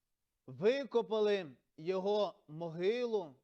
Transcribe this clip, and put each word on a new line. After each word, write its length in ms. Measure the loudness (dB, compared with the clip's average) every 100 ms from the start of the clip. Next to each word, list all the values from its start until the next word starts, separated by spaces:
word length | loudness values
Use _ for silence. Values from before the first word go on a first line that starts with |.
| _ _ _ _ -16
викопали 1040 | 0 2 2 2 0 0 2 2 2 -2 -12 _ -10
його 580 | -4 -2 2 2 0 -4 -14
могилу, 840 | -8 -8 -2 0 0 0 -2 -4 -12